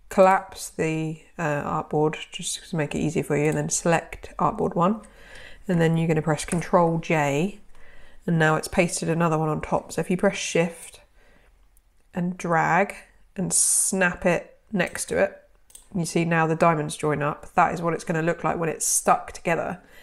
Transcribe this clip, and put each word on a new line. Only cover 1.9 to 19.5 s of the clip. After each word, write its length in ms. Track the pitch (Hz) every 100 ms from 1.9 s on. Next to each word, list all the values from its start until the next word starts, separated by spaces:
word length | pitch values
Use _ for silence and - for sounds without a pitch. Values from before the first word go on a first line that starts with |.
| 151 151 - -
just 400 | - 180 - -
to 60 | 165
make 180 | 147
it 40 | 156
easier 240 | 156 160
for 140 | 147 147
you, 100 | 151
and 120 | 151
then 100 | 156
select 640 | - 175 160 - - - -
artboard 360 | 170 - 160
one, 280 | 175 175 220 - - - - - - -
and 140 | 180
then 160 | 165 165
you're 120 | 165
gonna 140 | 156
press 220 | 156 147 -
Control 520 | 175 - 185 170 165
J, 600 | - 160 143 139 190 - - - - - - - -
and 120 | 165
now 160 | 156
it's 140 | 156 -
pasted 400 | - 170 - 165
another 280 | 165 170 156
one 140 | 156
on 100 | 156
top. 320 | - 165 -
So 80 | -
if 100 | 165
you 60 | 180
press 200 | 202 -
Shift 640 | - 170 175 - - - _ _ - - _ _ _ _ _ _ _
and 240 | 185 175 180
drag 560 | 175 165 151 165 202 - - - - -
and 160 | 165
snap 720 | - - - - 190 180 175
it 340 | 180 170 - - _
next 340 | 202 165 - -
to 120 | 160
it, 240 | 196 - _ _ _ - -
you 120 | 196 160
see 180 | 175
now 220 | 165 165 160
the 100 | 160
diamonds 400 | 170 160 151 -
join 260 | 156 147
up. 300 | 143 165 -
That 200 | - 170
is 80 | 165
what 100 | 170
it's 120 | 165
gonna 180 | - 160
look 220 | 165 165
like 120 | 160 170
when 120 | 165
it's 160 | - -
stuck 460 | - - 170 -
together. 480 | - -